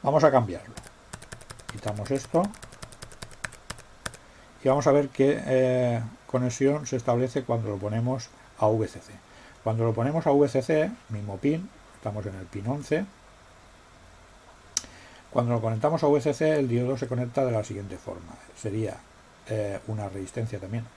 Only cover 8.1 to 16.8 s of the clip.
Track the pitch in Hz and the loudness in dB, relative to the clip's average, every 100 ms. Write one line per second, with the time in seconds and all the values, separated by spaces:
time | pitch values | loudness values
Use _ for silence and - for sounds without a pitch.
8.1 | 127 - - - - 107 110 104 - - | -2 -6 -20 -20 2 2 4 -2 -6 -18
9.1 | - - - - - 110 113 117 113 123 | -20 -20 -20 -20 -6 -2 2 2 2 0
10.1 | 160 160 143 143 135 127 156 175 240 - | 2 4 6 6 4 2 2 2 -4 -8
11.1 | 107 101 98 139 160 190 - - - 110 | -8 -6 -2 0 0 -6 -18 -20 -8 -6
12.1 | 104 101 95 87 98 104 143 - 156 202 | -6 -8 -10 -12 -8 -4 -6 0 -2 -2
13.1 | - - - - - - - - - - | -10 -20 -20 -20 -20 -20 -20 -20 -20 -20
14.1 | - - - - - - - - - - | -20 -20 -20 -20 -20 -8 -8 -8 -20 -20
15.1 | - - - 120 120 113 110 147 160 147 | -20 -4 0 2 0 0 2 2 4 4
16.1 | 143 139 131 156 156 131 120 | 4 2 2 2 2 2 2